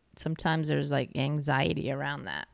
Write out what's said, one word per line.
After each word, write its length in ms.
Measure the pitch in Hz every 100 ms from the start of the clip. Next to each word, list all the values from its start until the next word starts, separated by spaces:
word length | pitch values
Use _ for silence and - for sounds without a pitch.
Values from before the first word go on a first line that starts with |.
| _ -
sometimes 500 | 160 160 160 160 156
there's, 220 | 143 143
like, 180 | 135 - -
anxiety 760 | 135 147 143 135 151 156 135
around 320 | 139 143 143
that 240 | 95 71 -